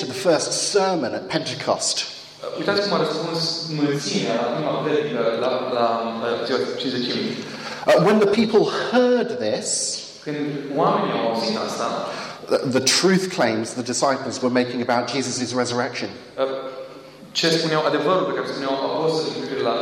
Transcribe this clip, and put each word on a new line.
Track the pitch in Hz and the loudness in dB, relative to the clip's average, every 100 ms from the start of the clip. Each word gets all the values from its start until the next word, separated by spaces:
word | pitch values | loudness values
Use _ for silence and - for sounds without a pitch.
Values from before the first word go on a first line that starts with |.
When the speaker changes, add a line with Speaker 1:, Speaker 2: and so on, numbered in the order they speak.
Speaker 1:
to | 131 | -6
the | - 180 | 0 2
first | 151 - - - | 2 2 -2 2
sermon | 202 190 170 113 107 | 2 2 2 -2 -4
at | - | -4
Pentecost. | 117 - 120 - 95 - - - - - - - - | -4 -4 -4 -2 0 0 -2 -4 -10 -16 -12 -8 -4
Speaker 2:
Uitați | 180 202 | 0 0
cum | 196 165 | 2 2
a | 156 | 0
răspuns | 156 170 165 - - 160 147 | 0 -4 -2 -2 -4 -4 0
mulțimea | 143 139 - - 120 117 | 0 0 0 -2 0 0
la | 120 156 | 0 -2
prima | 135 151 | -2 -2
predică | 151 147 127 120 113 117 | 0 0 0 0 0 2
la, | 127 131 123 123 | 0 0 -2 0
la, | 117 117 117 113 | 0 0 -4 -4
la | 117 117 - | -4 -2 -2
ziua | 123 - - | -2 -2 -4
Cincizecimii. | 131 120 - 117 - - - - - - - | -4 -2 -2 -2 -4 -6 -8 -10 -10 -4 4
Speaker 1:
Uh, | 165 175 | 6 6
when | 214 196 | 6 6
the | 220 | 4
people | 220 208 - - - | 6 6 4 0 2
heard | 247 247 247 - - 107 | 4 6 4 2 -2 -2
this, | 131 - - - - - - | -2 -2 -2 -2 -6 -10 -12
Speaker 2:
Când | 151 147 147 143 - 143 | -8 -4 -4 -4 -4 2
oamenii | 190 - - - | 2 2 0 0
au | 117 | 0
auzit | 113 - 107 - | 0 -2 -2 -4
asta, | - 120 - - - - - - | -2 -2 -2 -6 -8 -10 -12 0
Speaker 1:
the, | 120 135 123 | 2 4 2
the | 127 - | 2 4
truth | 180 185 185 175 | 4 4 2 2
claims | 117 110 113 | 2 2 -2
the | 127 123 | -6 -4
disciples | 123 139 131 127 - | 0 2 2 -2 -2
were | 127 127 | 2 2
making | 123 127 117 | 0 -2 2
about | 120 123 135 | 2 2 -2
Jesus' | 123 123 113 123 | -2 -4 -2 -2
resurrection. | 117 120 131 - 104 - - - | 0 0 -2 -4 -8 -10 -12 -4
Speaker 2:
uh, | 135 135 - - - - - - - | -4 -4 -8 -12 -14 -16 -18 -20 -8
ce | - 165 | 0 2
spuneau, | 165 160 156 151 | 2 2 2 2
adevărul | 143 160 185 139 | 2 2 2 2
pe | 131 | -2
care | - | -4
spuneau | 139 139 139 135 | -4 -2 -2 -2
apostolii | 151 160 156 151 - | 0 0 0 -2 -4
cu | |
privire | - 131 120 | -6 -2 0
la | 117 | 0